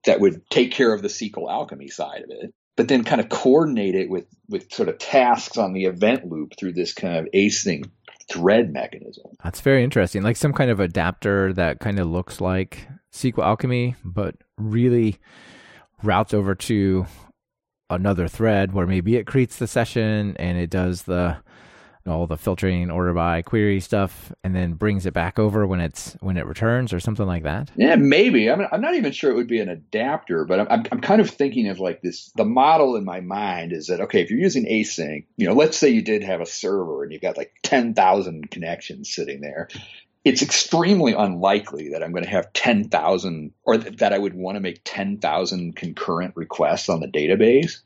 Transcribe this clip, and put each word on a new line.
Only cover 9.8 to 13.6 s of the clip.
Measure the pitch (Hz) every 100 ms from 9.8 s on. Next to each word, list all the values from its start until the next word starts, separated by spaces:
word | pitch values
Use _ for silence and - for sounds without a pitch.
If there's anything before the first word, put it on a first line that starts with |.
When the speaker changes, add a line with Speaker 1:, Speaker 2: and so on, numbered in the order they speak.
Speaker 2:
interesting. | 123 117 90 98
Like, | 101 120
some | 147
kind | 139 131
of | 101
adapter | 90 87 82 - 104 98 95
that | 92 85 -
kind | 107 98
of | 85
looks | 87 90 -
like | 92 92 95 - - 147 _
S | -
Q | 131 -
L |
Alchemy, | 90 110